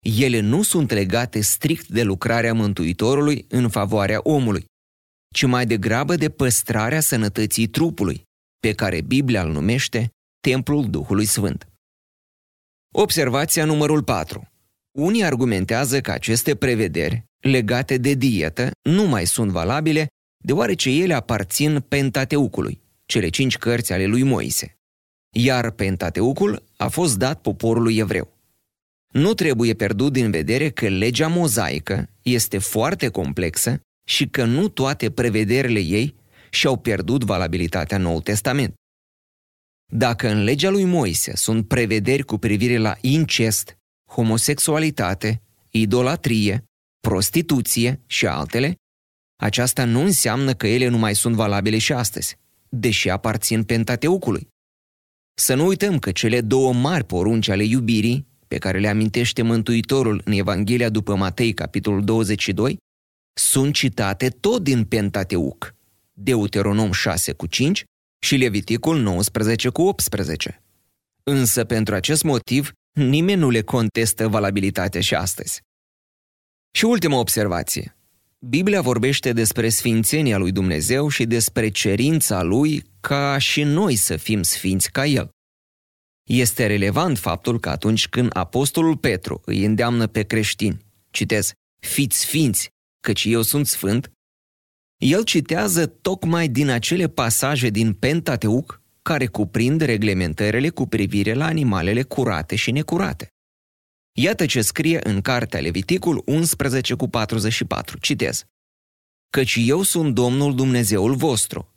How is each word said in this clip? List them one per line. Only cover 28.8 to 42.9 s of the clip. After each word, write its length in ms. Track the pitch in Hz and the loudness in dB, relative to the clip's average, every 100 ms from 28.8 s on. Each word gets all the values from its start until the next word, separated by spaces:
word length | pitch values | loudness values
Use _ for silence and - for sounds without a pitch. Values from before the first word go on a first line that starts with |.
| _ _ _ | _ _ _
Nu 200 | 131 170 | 0 2
trebuie 400 | 220 170 123 117 | 2 2 2 2
pierdut 400 | 110 107 104 139 | 2 0 0 0
din 180 | 135 113 | 2 0
vedere 380 | 85 78 120 151 | 0 0 0 0
că 180 | - 110 | -2 -2
legea 400 | 95 110 120 156 | 0 0 0 0
mozaică 800 | 170 165 117 85 69 - 98 - _ | 2 0 0 -2 -4 -4 -4 -4 _
este 360 | - 120 - 98 | -2 0 0 -2
foarte 520 | 98 107 127 185 127 | -2 0 0 0 -2
complexă 720 | 98 76 71 87 - - 139 _ _ - | -2 -4 -2 -4 -2 -2 -2 _ _ -6
și 200 | - 143 | -2 -2
că 180 | - 117 | 0 0
nu 220 | 127 208 | 2 0
toate 440 | - 135 147 110 | 0 -2 0 -4
prevederile 680 | - 120 107 107 123 131 110 | 0 0 2 2 2 2 0
ei 360 | 85 101 135 - _ _ - | 0 0 -2 -6 _ _ -8
și-au 280 | - 147 127 | -2 0 0
pierdut 460 | - 98 85 135 | 0 -2 0 -2
valabilitatea 760 | 107 92 87 87 85 92 80 98 | 0 0 0 -2 -2 -2 -2 0
în 60 | |
Noul 180 | 87 82 | 0 -2
Testament. 520 | 85 104 - 135 120 - _ _ _ _ _ _ _ _ _ _ _ | -2 -2 0 -2 -2 -6 _ _ _ _ _ _ _ _ _ _ _
Dacă 360 | 113 123 117 117 | 0 0 0 0
în 140 | 104 | 0
legea 260 | 104 139 180 | 2 2 2
lui 160 | 202 185 | 2 2
Moise 500 | 175 110 87 - - | 2 0 -2 -4 -4
sunt 320 | - 113 104 | -2 -2 0
prevederi 560 | 127 113 107 101 135 | 0 2 0 0 -2
cu 140 | - 107 | -2 -4
privire 400 | 117 104 123 120 | 0 0 2 2
la 200 | 107 | 0